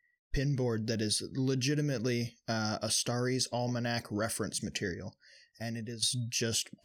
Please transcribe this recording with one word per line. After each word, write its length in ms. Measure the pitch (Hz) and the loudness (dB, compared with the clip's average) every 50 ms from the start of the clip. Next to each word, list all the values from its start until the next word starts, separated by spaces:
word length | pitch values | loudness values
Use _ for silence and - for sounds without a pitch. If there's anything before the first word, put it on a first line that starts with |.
| _ _ _ _ _ _ | _ _ _ _ _ _
pin 240 | - 147 135 143 143 | 0 2 4 4 4
board 320 | 127 127 123 113 110 110 113 | 4 4 2 2 2 2 0
that 140 | 117 104 | 2 2
is 200 | 110 107 101 - - - - | 2 2 2 0 -2 -4 -2
legitimately, 1000 | 131 131 131 135 135 123 135 151 147 147 147 139 117 107 127 120 120 117 113 - _ _ - | 0 2 2 2 2 2 2 2 2 2 2 0 0 2 2 2 2 0 -4 -6 _ _ -2
uh, 320 | 113 113 110 107 110 - | -2 0 0 0 -2 -2
a 80 | - 113 | 0 0
Starry's 600 | - - - - 120 120 123 127 127 127 120 - | 0 2 2 0 0 0 2 2 2 0 0 0
Almanac 560 | - 120 123 123 123 120 117 120 120 120 - - | 0 -2 0 0 0 0 0 0 -2 -2 -4 -2
reference 540 | 110 107 110 107 - - 110 90 - - - | -2 0 0 0 0 -2 -2 -2 -2 -4 -6
material. 540 | 95 71 - - 95 85 92 92 101 - _ _ - - - - _ _ - | -4 -4 -2 -2 -2 -4 -4 -8 -10 -12 _ _ -20 -20 -20 -20 _ _ -8
And 160 | 110 117 113 | -8 -6 -6
it 140 | 117 110 113 | -6 -6 -8
is 260 | 120 113 110 - - 123 120 117 | -4 -2 -2 -2 0 -2 -4 -2
just 400 | - - 120 113 113 - - - - - _ | -2 0 0 0 0 0 -2 -4 -10 2 _